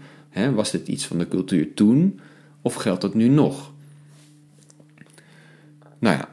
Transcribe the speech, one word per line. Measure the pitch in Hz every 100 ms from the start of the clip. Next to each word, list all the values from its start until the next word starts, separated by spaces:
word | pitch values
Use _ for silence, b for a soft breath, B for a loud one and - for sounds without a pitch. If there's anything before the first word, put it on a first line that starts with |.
| B B B
hè, | 95 123
was | 107 104
dit | 92 -
iets | - -
van | 85
de | 85
cultuur | 90 92 87 -
toen | - 104 135 190 - B B B B
of | -
geldt | - 107 90
dat | 101
nu | 110 117
nog? | 147 107 - - - B B B B B B _ _ _ _ - - - B B B B B B B - -
Nou | 113 73
ja, | -